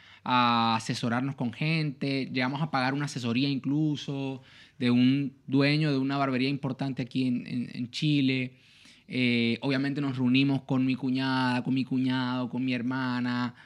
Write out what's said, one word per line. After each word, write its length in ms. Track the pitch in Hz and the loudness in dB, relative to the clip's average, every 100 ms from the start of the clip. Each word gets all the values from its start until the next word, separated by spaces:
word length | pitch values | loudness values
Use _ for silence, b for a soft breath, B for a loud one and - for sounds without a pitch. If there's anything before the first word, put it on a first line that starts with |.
| b b | b b
a 520 | - 127 120 117 113 113 | 0 2 4 4 2 0
asesorarnos 600 | - 117 120 120 135 - | -2 -4 -2 -2 -4 -4
con 180 | 120 | -8
gente. 720 | - 156 160 151 127 139 135 127 | -4 -2 0 -2 -4 -4 -4 -4
Llegamos 280 | 127 127 143 | -2 -2 -2
a 80 | 156 | -2
pagar 240 | 135 127 139 | 0 0 -2
una 100 | 143 | -4
asesoría 420 | 131 120 120 143 | -4 -2 0 0
incluso 960 | 135 135 147 156 139 - 139 135 131 b b b - | 0 -2 0 0 -2 -6 -6 -6 -8 b b b -2
de 100 | 123 | 2
un 440 | 123 127 139 139 - - | 4 6 4 0 -6 0
dueño 460 | 135 143 151 156 | 2 4 4 2
de 80 | 135 | 2
una 180 | 135 139 | 0 0
barbería 320 | 135 127 131 | 0 0 0
importante 540 | 139 135 131 139 127 | -2 -4 -4 -4 -4
aquí 240 | 123 131 131 | -4 -2 0
en, 180 | 120 - | -2 -4
en, 240 | 127 - - | -6 -6 -8
en 160 | 123 | -8
Chile. 600 | - 151 143 131 131 127 b b b b b - | -2 2 2 2 0 -4 b b b b b -8
Eh, 520 | 127 123 120 117 117 | 0 2 4 2 0
obviamente 400 | 139 131 139 143 | 0 0 0 -2
nos 160 | 139 127 | -2 0
reunimos 460 | 123 131 139 135 | 2 4 4 2
con 200 | - 131 | 0 0
mi 120 | 131 127 | 2 0
cuñada, 680 | 131 131 135 131 127 123 | -2 0 0 0 2 0
con 120 | 127 131 | 0 -2
mi 100 | 123 | 0
cuñado, 640 | 131 131 131 123 127 123 | 0 0 0 -2 -2 -4
con 160 | 123 131 | -2 -2
mi 80 | |
hermana, 800 | 123 123 131 127 123 123 123 123 b | -2 -2 -2 -2 -2 -2 -2 -4 b